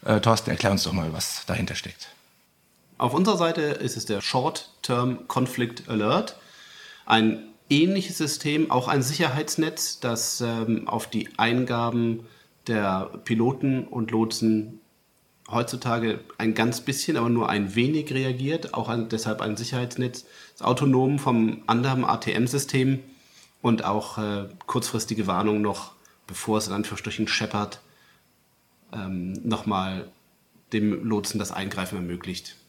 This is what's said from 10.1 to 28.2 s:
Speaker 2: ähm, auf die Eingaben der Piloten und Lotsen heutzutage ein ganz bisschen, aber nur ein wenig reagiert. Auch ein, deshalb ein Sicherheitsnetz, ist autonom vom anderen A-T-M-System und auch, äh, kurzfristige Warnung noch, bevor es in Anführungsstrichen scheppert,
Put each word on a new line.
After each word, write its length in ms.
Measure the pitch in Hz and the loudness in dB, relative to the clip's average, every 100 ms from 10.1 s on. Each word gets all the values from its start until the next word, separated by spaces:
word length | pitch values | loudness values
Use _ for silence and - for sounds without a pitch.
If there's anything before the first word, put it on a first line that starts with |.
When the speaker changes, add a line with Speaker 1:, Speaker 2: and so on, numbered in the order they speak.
| 113 - - | -2 -2 -2
Speaker 2:
ähm, 440 | 120 117 113 113 - | -2 -2 0 0 2
auf 200 | 110 - | 0 0
die 200 | 110 - - | -4 -4 2
Eingaben 880 | 113 120 123 120 117 120 117 113 - - _ _ - | 4 4 2 0 0 2 0 0 -6 -20 _ _ -2
der 380 | 110 101 95 95 - | 0 2 0 -2 -10
Piloten 640 | - 113 117 135 139 131 - | -2 2 2 2 0 0 -2
und 240 | 123 113 | -6 -2
Lotsen 680 | 113 113 - 113 110 107 - _ _ _ _ _ _ - | 2 0 2 2 2 0 -12 _ _ _ _ _ _ -6
heutzutage 720 | 117 123 127 123 117 113 107 - - | -4 -2 -4 -2 0 0 -2 -8 -2
ein 160 | 113 | -2
ganz 280 | 110 117 117 | 2 0 0
bisschen, 340 | - 131 - 151 | -4 -4 0 0
aber 140 | 117 | 2
nur 180 | 117 110 | 2 2
ein 280 | 104 98 107 | 0 0 2
wenig 360 | 127 156 147 | 2 0 -2
reagiert. 640 | 131 131 127 135 160 - | -2 -2 -2 -2 -2 -4
Auch 160 | - 113 | -6 -2
ein, 180 | 117 113 | -2 -2
deshalb 320 | 110 110 110 | -2 -2 -2
ein 160 | 107 104 | -2 -4
Sicherheitsnetz, 680 | 120 123 123 123 127 - - - - | -4 -4 -4 -2 -4 -4 -18 -20 -20
ist 120 | - - | -4 0
autonom 520 | 131 143 127 131 143 | 4 4 4 4 2
vom 460 | 139 117 110 - - | 2 4 4 0 0
anderen 360 | 117 131 131 | 2 2 2
A-T-M-System 960 | 123 113 - - 123 139 135 135 131 135 - - _ - - _ | 2 0 0 0 2 0 0 2 2 2 -4 -20 _ -20 -20 _
und 240 | 123 110 92 | 2 2 2
auch, 320 | 104 - - | -2 -4 -6
äh, 320 | 107 101 95 - - | -4 -4 -6 -12 -4
kurzfristige 600 | 123 - 113 - 110 98 | -2 -2 -4 -2 -2 0
Warnung 340 | 90 104 107 | 2 2 2
noch, 320 | 104 92 - - _ _ - | 2 -2 -8 -18 _ _ -14
bevor 300 | 92 - 107 | -8 0 0
es 100 | 92 | 0
in 60 | |
Anführungsstrichen 560 | 98 107 98 - - 107 | -4 -4 -6 -8 -4 -2
scheppert, 500 | - 107 104 104 - _ _ _ _ | 0 0 -2 -4 -8 _ _ _ _